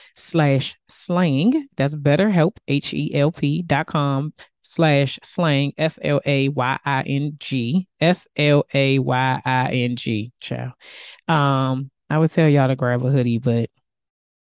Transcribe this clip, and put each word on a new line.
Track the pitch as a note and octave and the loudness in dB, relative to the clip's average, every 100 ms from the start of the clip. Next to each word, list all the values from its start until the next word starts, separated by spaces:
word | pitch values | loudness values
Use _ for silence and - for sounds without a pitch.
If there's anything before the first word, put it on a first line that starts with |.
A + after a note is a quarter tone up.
| - - | -20 -10
slash | - E3+ D3 C3+ - - - | -4 2 2 2 -2 -10 -12
slang. | - - F3 F3 C3+ G3+ D#4 C#4 - | -8 -2 0 2 2 2 0 -2 -2
That's | C#3 D3+ | -2 0
BetterHelp, | C#3+ D3+ G#3+ F3+ D#3+ - - | 2 2 4 4 2 -2 -4
H | C#3+ - | -2 -2
E | - D3+ C#3+ | -4 -2 0
L | C#3+ | 0
P | - C#3+ D#3 | 0 -2 0
dot | E3+ C#3+ D#3 | 0 -2 0
com | D#3 C#3+ C3+ D#3 - - _ | -2 0 -2 -4 -10 -20 _
slash | - - D#3+ C#3+ C3+ - | -8 0 2 4 0 -4
slang, | - - E3 C#3 C#3+ - | -8 -2 0 0 -2 -2
S | D#3 - | -4 -2
L | D3+ C#3+ - | -2 -2 0
A | C#3 C#3 | 0 0
Y | C#3+ B2+ C3+ C#3+ | 0 -2 -2 -2
I | C3+ | -4
N | - C#3 D3 D3 | -2 -4 -4 -8
G, | - C3 A#2 F3+ F#3 - | -6 -4 -2 -2 -4 -2
S | D#3+ F#3 - - | 0 0 -4 -2
L | D3 C#3+ - | 2 2 2
A | C#3 C3+ C3+ | 0 2 2
Y | C3 B2+ C3 C3 | 0 0 0 -2
I | B2+ B2+ B2+ | 0 0 0
N | B2+ B2 B2 | -2 -2 -4
G, | - G#2+ A#2+ _ | -4 -4 -6 _
child. | - B2 B2+ - - - - - - | -10 -8 -10 -12 -20 -20 -20 -12 -2
Um, | D#3 C#3+ C3+ C3 C3 C3+ _ - | 0 2 0 0 -4 -8 _ -4
I | D#3 | 0
would | D#3+ | 0
tell | - D#3 | 2 4
y'all | C#3+ C3 | 4 2
to | C3+ | 0
grab | B2 B2 | 0 0
a | C3 | 0
hoodie, | C#3 B2 A#2 | 2 2 0
but | B2 A#2 A2+ _ _ _ _ _ _ _ | 0 0 -2 _ _ _ _ _ _ _